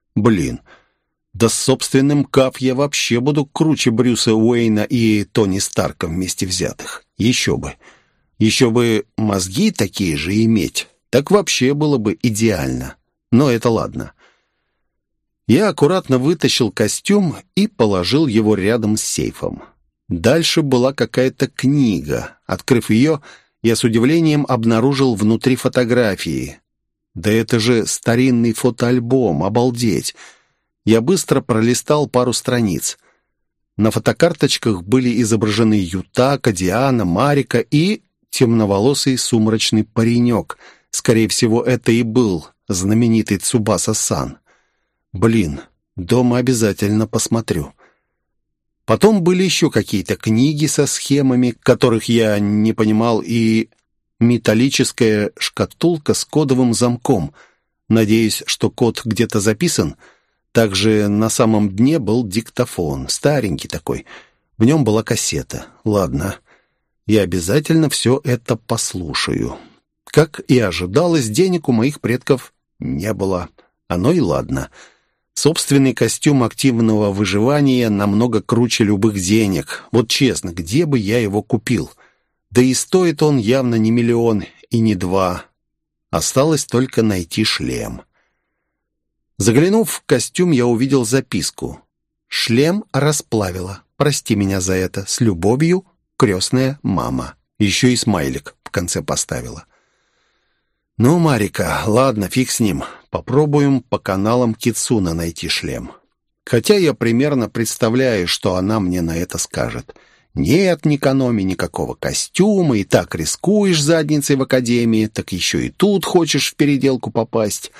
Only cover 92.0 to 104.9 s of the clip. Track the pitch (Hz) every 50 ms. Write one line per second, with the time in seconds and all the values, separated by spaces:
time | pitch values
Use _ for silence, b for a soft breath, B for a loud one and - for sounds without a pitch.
92 | _ _ _ _ _ _ - - - - 113 123 147 165 190 214 - - - 131
93 | 143 151 151 - - _ 120 107 98 92 87 92 87 95 98 - _ _ _ -
94 | 139 147 143 - - - 110 101 98 95 98 95 92 95 92 92 92 87 - 98
95 | 98 - - - 120 110 90 82 87 104 120 139 160 165 180 190 - _ _ _
96 | _ _ _ - 131 107 92 92 - - 127 127 131 131 143 - - 110 95 76
97 | 58 58 65 64 65 - - _ _ _ _ - 104 98 90 - 131 123 123 113
98 | - 110 98 85 69 67 64 - - - - _ - - - - 90 - - 87
99 | 71 - 73 - - - - 62 62 58 - 85 - _ _ _ _ _ _ _
100 | _ _ _ _ _ _ _ _ _ _ _ _ _ _ _ _ _ _ _ -
101 | 113 131 170 175 165 160 131 107 101 95 - - 92 80 - - - 107 104 123
102 | 135 135 110 104 95 85 - 127 127 - - - 117 101 73 67 B B B B
103 | B _ - 87 - - 127 147 151 151 143 147 143 139 135 123 - _ 104 -
104 | - - 95 95 101 110 123 123 123 113 110 - - 120 110 - - -